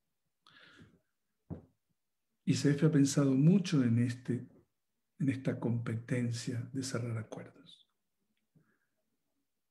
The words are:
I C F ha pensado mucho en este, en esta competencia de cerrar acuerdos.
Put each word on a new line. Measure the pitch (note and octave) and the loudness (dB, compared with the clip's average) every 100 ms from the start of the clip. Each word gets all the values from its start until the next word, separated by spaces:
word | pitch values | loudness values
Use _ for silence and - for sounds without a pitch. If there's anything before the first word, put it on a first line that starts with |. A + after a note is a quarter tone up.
| _ _ _ _ _ - - - - _ _ _ _ _ - - - _ _ _ _ _ _ _ | _ _ _ _ _ -20 -20 -20 -20 _ _ _ _ _ -16 -16 -16 _ _ _ _ _ _ _
I | - | -2
C | A#2 C#3+ | 0 2
F | D3+ D#3 | 4 4
ha | |
pensado | D3 C#3 - C#3 | 4 2 2 2
mucho | C3 D#3 G3 - D#3 | 4 6 4 2 2
en | A#2+ A2+ | 2 2
este, | A#2+ - - A#2+ - - _ _ _ _ _ - | 0 -2 -6 -6 -8 -20 _ _ _ _ _ -6
en | C3+ | -2
esta | B2+ - A#2 | -2 -4 -4
competencia | A#2+ A#2 A#2 A2+ - B2 A#2+ A#2 - A#2 A#2 | -2 -2 -4 -6 -4 -4 -2 -4 -6 -8 -8
de | C#3 | -8
cerrar | B2+ A#2+ A#2+ A2+ | -6 -6 -6 -8
acuerdos. | A2 - - - - - _ _ _ _ _ _ _ _ _ _ _ _ _ _ _ _ _ _ _ | -8 -14 -16 -20 -20 -20 _ _ _ _ _ _ _ _ _ _ _ _ _ _ _ _ _ _ _